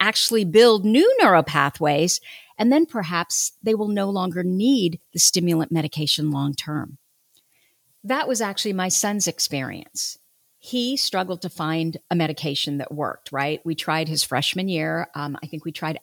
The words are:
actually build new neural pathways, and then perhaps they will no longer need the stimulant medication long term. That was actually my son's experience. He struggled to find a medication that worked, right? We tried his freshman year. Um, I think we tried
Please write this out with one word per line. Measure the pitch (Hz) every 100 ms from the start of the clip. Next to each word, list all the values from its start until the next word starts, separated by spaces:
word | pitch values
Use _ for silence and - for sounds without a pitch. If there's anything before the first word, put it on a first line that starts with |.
actually | 202 214 - 226
build | 185 208 240 214
new | 208 247 427 523
neural | 269 175
pathways, | 151 147 143 - 151 143 175 - - - - -
and | 233
then | 294 330
perhaps | 233 165 175 175 - - _
they | 220
will | 214 208
no | 202 196
longer | 202 190 170
need | 180 185 240 262 175 165 _
the | 170
stimulant | - 180 175 165 -
medication | 165 151 156 151 - 151
long | 139 143
term. | 139 156 151 - 135 _ _ _ _ _ _ _ _ _ _
That | 202 269 294
was | 233
actually | 208 196 214
my | 190 185
son's | - 208 208 170
experience. | - - 143 131 95 - - - - _ _ _ _
He | - 254 240 269
struggled | - 190 185 180
to | 180
find | - 156 160 165 160 -
a |
medication | 175 156 147 151 143 151 143
that | -
worked, | 147 117 - -
right? | 135 143 156
We | 165
tried | 156 - 156 160
his | 151
freshman | - 131 - 185 190
year. | 165 156 165 -
Um, | 147 147 139
I | 151
think | 156
we | 165
tried | - 160 156